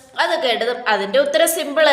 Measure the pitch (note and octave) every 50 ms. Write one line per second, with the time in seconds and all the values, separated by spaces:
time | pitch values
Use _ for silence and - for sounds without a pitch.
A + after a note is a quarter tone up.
0 | - - - - D#4+ F4 E4+ D4+ C4+ B3 A3+ G#3+ A3+ A#3+ B3 A#3 - A3 G#3+ G3
1 | G3 G3 G3+ C4+ C#4+ C#4+ C#4+ D#4 E4 E4 - F4+ D4+ C#4+ C#4 D#4+ D#4 D4